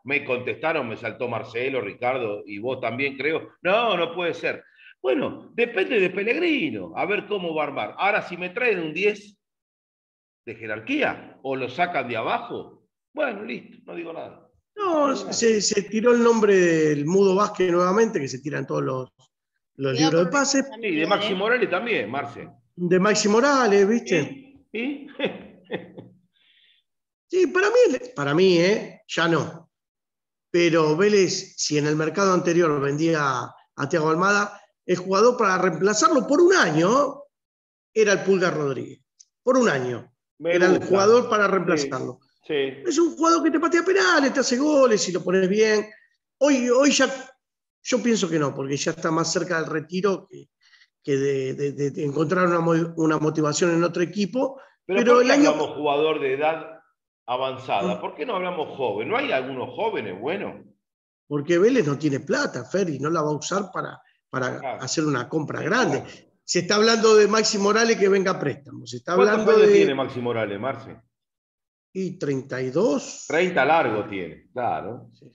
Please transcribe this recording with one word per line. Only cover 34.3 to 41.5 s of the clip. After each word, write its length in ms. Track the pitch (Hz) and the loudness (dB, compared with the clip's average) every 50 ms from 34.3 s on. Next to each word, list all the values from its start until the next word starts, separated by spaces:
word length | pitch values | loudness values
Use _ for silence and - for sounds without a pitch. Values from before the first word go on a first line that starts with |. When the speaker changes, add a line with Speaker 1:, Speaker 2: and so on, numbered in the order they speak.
| 208 202 208 208 - - - _ _ _ _ | 2 2 0 -2 -6 -12 -20 _ _ _ _
Speaker 2:
el 120 | - 180 | -2 -2
jugador 400 | 175 180 190 190 196 220 247 240 | -2 0 0 2 4 4 4 4
para 200 | 240 220 190 185 | 4 2 2 2
reemplazarlo 720 | 180 175 185 165 147 185 202 208 - 320 339 330 254 185 | 2 2 0 0 2 0 0 2 2 2 2 2 2 2
por 140 | - 285 302 | 2 4 6
un 120 | 349 359 392 | 6 6 6
año 680 | 339 240 170 151 160 170 190 240 277 285 269 - - - - _ _ _ _ _ _ _ _ _ _ _ _ _ | 4 4 2 2 2 2 4 4 2 0 0 -4 -10 -18 -20 _ _ _ _ _ _ _ _ _ _ _ _ _
era 180 | 220 220 208 | 2 2 4
el 80 | 196 165 - | 2 2 2
Pulga 280 | 185 196 180 180 170 | 2 2 2 2 0
Rodríguez. 480 | 151 151 147 139 131 120 - - 131 - _ _ _ _ _ _ _ _ _ | 0 -2 -2 -4 -4 -6 -8 -12 -14 -20 _ _ _ _ _ _ _ _ _
Por 120 | 240 254 | 2 4
un 120 | 262 240 190 | 4 4 4
año. 420 | 147 131 123 123 120 110 - - _ _ _ _ _ - | 2 0 -2 -4 -6 -8 -10 -14 _ _ _ _ _ -6
Speaker 1:
Me 160 | 147 170 175 | -2 0 2
Speaker 2:
Era 100 | 175 180 | 4 4
el 60 | 185 180 | 4 4
Speaker 1:
gusta. 140 | - - | 2 2
Speaker 2:
jugador 420 | 170 180 196 196 214 233 247 233 - | 2 2 4 6 6 6 6 4 2
para 160 | 220 208 202 | 2 2 2
Speaker 1:
Sí, 60 | 196 | 2